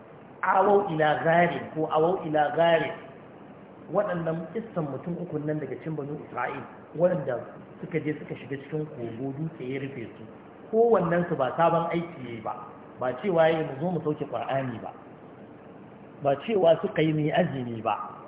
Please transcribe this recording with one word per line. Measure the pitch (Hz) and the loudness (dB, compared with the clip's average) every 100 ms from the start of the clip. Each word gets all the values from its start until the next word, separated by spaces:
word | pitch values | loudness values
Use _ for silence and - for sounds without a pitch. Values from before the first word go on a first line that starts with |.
| - - - - | -20 -20 -18 -4
awau | 185 196 196 202 190 | 2 4 6 6 4
ila | 156 151 143 | 4 4 4
gharin | 160 170 175 139 - | 4 6 6 2 -6
ko | 156 156 | -4 0
awau | 156 160 185 | 4 4 2
ila | 165 151 147 | 0 2 2
gharin, | 147 170 160 151 - - - - - - - - - - | 4 4 4 2 -6 -14 -18 -20 -20 -20 -20 -20 -18 -4
waɗannan | 170 180 175 165 165 175 | 0 0 -2 -2 -4 -6
kissan | 226 220 180 151 | -8 -6 -6 -4
mutum | 131 180 170 | -6 -6 -8
uku | 170 147 | -6 -6
nan | 151 151 | -4 -4
daga | 135 123 | -6 -8
cikin | 165 151 | -8 -6
Banu | 139 147 | -6 -8
Isra'il, | - 117 127 135 123 - - | -10 -6 -6 -6 -12 -18 -10
waɗanda | 147 180 165 135 120 - - - - | 0 2 2 -4 -6 -8 -16 -18 -14
suka | 175 156 | -6 -4
je | 147 151 | -4 -6
suka | - 139 | -8 -12
shiga | 123 139 | -10 -10
cikin | - 156 151 | -8 -8 -8
kogo, | 127 117 113 135 | -8 -10 -8 -8
dutse | 135 160 - | -6 -8 -8
ya | 127 135 | -8 -6
rufe | 135 123 104 | -8 -10 -12
su. | - - - - - - | -14 -18 -18 -20 -18 -2
Kowannensu | 220 233 208 170 175 175 151 | 4 6 6 4 2 0 0
ba | 127 | 0
sabon | - 170 165 170 | 4 4 4 2
aiki | 170 170 135 | -2 -4 -10
ya | 123 | -10
yi | 113 | -8
ba, | 104 - - - - - | -8 -10 -12 -16 -16 -6
ba | 123 | -4
cewa | 127 208 165 160 | -2 2 6 6
ya | 165 | 4
yi | 151 | -2
mu | 135 | -4
zo | 170 | -2
mu | 165 | -2
sauke | 151 151 147 | -2 -2 -4
Qur'ani | 117 113 135 131 110 | -4 -2 -2 -2 -6
ba, | 95 - - - - - - - - - - - - - | -10 -14 -18 -20 -20 -20 -20 -20 -20 -20 -20 -20 -20 -4
ba | 143 135 | 0 0
cewa | - 208 165 160 | 0 4 6 6
suka | 135 - | 2 2
yi | 160 | 2
mu | 156 | 2
yi | 151 | 2
azumi | 151 175 135 123 113 | 2 2 -2 -6 -4
ba, | 110 104 - - | -2 -2 -6 -12